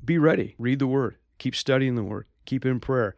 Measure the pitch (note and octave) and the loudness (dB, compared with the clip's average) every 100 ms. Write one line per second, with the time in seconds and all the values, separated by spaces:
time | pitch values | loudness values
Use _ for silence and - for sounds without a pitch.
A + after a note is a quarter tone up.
0 | B2 E3+ D3+ E3 G2+ - A#2+ C3+ C3+ C3+ | 0 4 4 4 0 -4 -2 0 0 0
1 | B2 - _ - C3 - - C3 C3+ A#2+ | -2 -6 _ -10 -6 -4 0 2 2 0
2 | G2 G#2 - _ - C3+ C3 B2 - C3 | -4 -6 -12 _ -6 -4 -2 -2 0 0
3 | G#2 | -2